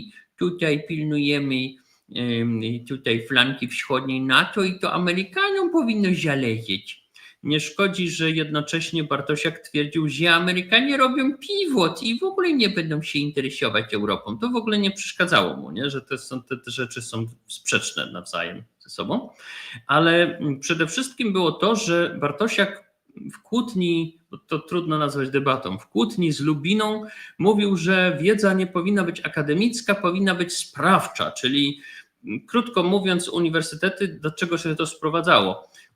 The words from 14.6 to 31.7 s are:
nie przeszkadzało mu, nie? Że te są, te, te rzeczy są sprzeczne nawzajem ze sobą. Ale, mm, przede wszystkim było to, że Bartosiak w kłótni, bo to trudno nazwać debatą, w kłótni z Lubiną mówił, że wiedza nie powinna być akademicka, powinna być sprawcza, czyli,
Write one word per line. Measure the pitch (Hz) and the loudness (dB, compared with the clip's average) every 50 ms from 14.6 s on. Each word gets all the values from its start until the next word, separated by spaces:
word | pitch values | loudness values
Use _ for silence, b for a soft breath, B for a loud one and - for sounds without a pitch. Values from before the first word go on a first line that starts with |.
| 214 226 208 208 | 0 0 0 2
nie | 202 190 | 2 0
przeszkadzało | 196 - - - - - 180 175 165 110 95 85 65 | 0 -4 -8 -6 -2 -2 0 4 4 4 4 2 0
mu, | 67 71 65 | -6 -8 -8
nie? | 76 104 135 143 | -6 -4 -4 -4
Że | 139 135 - | -4 -6 -8
te | - 127 - | -6 -8 -8
są, | - - 131 127 120 | -8 -8 -10 -10 -8
te, | - 135 | -8 -10
te | 120 - 127 | -8 -8 -8
rzeczy | 117 131 123 120 - 127 117 | -6 -6 -6 -6 -6 -10 -10
są | - - 113 113 113 - _ _ | -8 -6 -6 -6 -6 -8 _ _
sprzeczne | - - - - - 131 110 - - - - 67 - - | -16 -16 -10 -4 0 0 0 0 -2 -6 -6 -8 -8 -8
nawzajem | 87 87 - - 85 85 87 92 101 117 _ _ _ | -12 -12 -8 -6 -6 -4 -6 -8 -10 -14 _ _ _
ze | _ - | _ -16
sobą. | - - 90 110 165 254 311 - B B B B B B B B B 123 B | -10 -8 -4 -2 -2 -4 -4 -6 B B B B B B B B B -10 B
Ale, | - 143 151 165 165 165 175 170 151 - - | 2 4 4 6 6 6 6 4 2 0 -2
mm, | - 151 135 135 | -2 -2 -2 -2
przede | - - 170 160 165 | -2 -2 0 0 0
wszystkim | 160 - 262 262 - - - 247 208 190 | 0 -2 -4 -6 -6 -4 -4 -2 0 0
było | 190 175 156 156 | 2 2 2 2
to, | - - 208 233 | 2 2 2 2
że | 202 - 175 170 170 170 - - - | 2 2 2 2 2 2 2 0 -2
Bartosiak | 147 139 - - 208 226 - - 196 196 - - - _ _ _ _ _ - - - - - | -2 -2 0 0 -2 0 2 2 0 0 0 -8 -16 _ _ _ _ _ -18 -16 -14 -14 -14
w | - _ | -16 _
kłótni, | - 214 240 233 240 214 185 175 170 170 165 165 160 - _ _ _ | -4 -2 -2 -2 0 0 0 2 2 2 2 0 -2 -6 _ _ _
bo | - 127 | -18 -16
to | _ - 160 156 | _ -6 -6 -6
trudno | - - 175 175 170 156 156 151 | -4 -4 -4 -2 -2 0 0 0
nazwać | 151 139 139 143 131 131 | 0 0 0 -2 -2 0
debatą, | 135 139 139 135 131 131 - 90 98 107 | 0 0 2 2 0 0 -2 -4 -6 -6
w | - | -8
kłótni | _ - 208 233 214 214 196 175 160 143 | _ 0 0 0 0 2 0 0 2 2
z | 127 | 0
Lubiną | 143 156 151 143 139 180 208 214 214 214 214 214 214 214 B B B B B B | 0 0 0 0 2 0 2 2 2 0 -2 -4 -6 -10 B B B B B B
mówił, | 165 202 220 202 208 202 196 | 4 4 4 4 4 2 2
że | 165 156 180 190 185 180 180 151 143 | 2 2 4 4 4 4 4 2 2
wiedza | 156 196 220 208 214 196 190 | 4 4 4 4 4 4 4
nie | 190 185 | 2 0
powinna | 180 - 175 165 196 208 196 180 | 0 -2 -2 0 2 2 2 0
być | 170 165 - | 0 -2 -4
akademicka, | - - - 160 147 143 147 180 220 240 226 - - - 202 | -6 -6 -2 -2 0 0 2 2 2 2 0 -2 0 0 0
powinna | 202 - 175 175 190 196 190 180 | 2 2 0 0 2 2 2 2
być | 175 180 175 - | 0 0 -2 -4
sprawcza, | - - - - - 143 180 190 165 - - - - 82 76 | -6 -8 -8 -6 0 2 4 4 4 2 0 -4 -4 -4 -4
czyli, | - - - 127 135 143 143 143 | -4 -2 -2 0 2 2 2 2